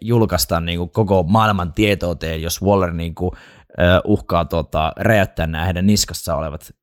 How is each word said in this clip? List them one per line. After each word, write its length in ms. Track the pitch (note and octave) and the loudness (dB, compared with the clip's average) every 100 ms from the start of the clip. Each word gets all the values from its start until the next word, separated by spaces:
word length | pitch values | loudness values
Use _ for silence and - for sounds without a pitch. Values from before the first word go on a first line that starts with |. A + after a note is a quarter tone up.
julkaistaan, 640 | A2+ A#2+ G2+ F2 - E2 E2+ | 0 2 2 0 0 -2 -2
niinku, 220 | F2 F2 | -4 -4
koko 360 | - G2+ F#2+ | -2 2 2
maailman 500 | D#2+ A2 A2 G2 F2 | 4 4 4 0 -2
tietouteen, 680 | G#2 G#2 G2+ F2 D#2+ D#2+ D#2+ | 0 0 2 -2 -4 -6 -6
jos 200 | D#2+ - | -6 -2
Waller, 300 | F#2+ G2+ F2 | 2 2 2
niinku, 400 | E2 E2+ D#2+ F2+ - - - _ - | -4 -6 -6 -6 -8 -20 -20 _ 0
ö, 220 | F2 F2+ | 4 4
uhkaa, 420 | - G#2 - E2+ D#2+ | 4 0 0 -2 0
tota, 480 | E2 D2+ D#2+ D#2 - | -4 -2 -2 -4 -2
räjäyttää 500 | G#2 G#2+ F#2 - D#2+ | 2 2 2 -2 -6
nää 180 | D#2 F#2 | -4 -4
heidän 220 | F2 G2 | 0 2
niskassa 480 | G#2 - - - D2+ | 2 0 -6 -6 -4
olevat 360 | D#2 D2 - _ | -6 -10 -16 _